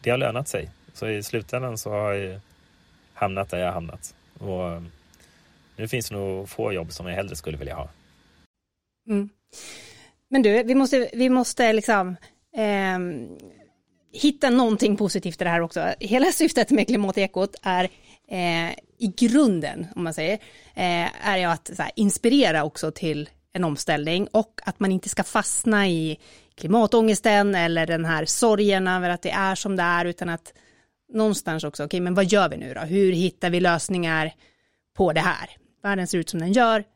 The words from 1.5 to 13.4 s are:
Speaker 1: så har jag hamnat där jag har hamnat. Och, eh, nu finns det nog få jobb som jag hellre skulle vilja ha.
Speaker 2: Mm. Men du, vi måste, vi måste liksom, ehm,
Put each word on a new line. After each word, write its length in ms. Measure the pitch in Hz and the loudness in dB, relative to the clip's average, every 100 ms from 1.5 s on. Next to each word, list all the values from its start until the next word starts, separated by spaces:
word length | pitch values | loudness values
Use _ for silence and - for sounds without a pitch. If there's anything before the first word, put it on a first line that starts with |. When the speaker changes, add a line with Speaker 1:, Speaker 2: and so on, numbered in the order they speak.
| 123 127 110 | -8 -6 -8
Speaker 1:
så 120 | 107 | -6
har 220 | 104 104 | -4 -2
jag 280 | 101 95 95 _ _ _ _ _ _ _ | -4 -6 -12 _ _ _ _ _ _ _
hamnat 340 | - 101 95 98 | -6 -4 -4 -6
där 100 | 90 | -4
jag 80 | 90 | -4
har 60 | |
hamnat. 420 | 90 82 - - _ _ - | -4 -10 -14 -20 _ _ -14
Och, 300 | 101 92 90 | -10 -6 -6
eh, 140 | 85 85 - _ _ _ _ _ _ _ - | -8 -14 -20 _ _ _ _ _ _ _ -12
nu 120 | 110 | -8
finns 200 | 127 110 | -6 -6
det 60 | |
nog 340 | 101 98 95 98 | -8 -6 -6 -10
få 240 | - 113 | -6 -4
jobb 200 | 95 85 | -4 -8
som 140 | - 90 | -10 -8
jag 80 | |
hellre 220 | 87 98 85 | -6 -8 -10
skulle 200 | - 76 | -10 -10
vilja 180 | 69 | -10
ha. 140 | - 71 _ _ _ _ _ _ _ _ _ _ _ - | -10 -12 _ _ _ _ _ _ _ _ _ _ _ -4
Speaker 2:
Mm. 200 | 202 202 _ _ - - - - - - _ _ | -4 -4 _ _ -20 -20 -20 -20 -20 -20 _ _
Men 140 | 269 | 4
du, 200 | 214 214 | 4 4
vi 120 | 233 | 4
måste, 360 | 262 262 269 240 | 2 4 2 0
vi 160 | 233 254 | 0 2
måste 440 | 254 240 - 240 | 4 2 2 2
liksom, 440 | 220 208 214 185 180 - _ _ 269 | 2 2 2 0 -6 -14 _ _ -4
ehm, 720 | 214 202 190 185 180 151 117 87 | 0 0 0 -2 -4 -8 -12 -16